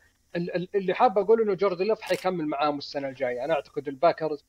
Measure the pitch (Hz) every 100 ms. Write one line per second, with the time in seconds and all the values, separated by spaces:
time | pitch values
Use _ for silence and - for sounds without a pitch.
0 | _ _ _ 175 180 180 180 202 190 180
1 | 247 202 196 233 214 190 196 175 208 208
2 | - 175 185 180 151 143 151 143 - 143
3 | 135 131 123 120 143 147 - 151 139 135
4 | 170 - 156 147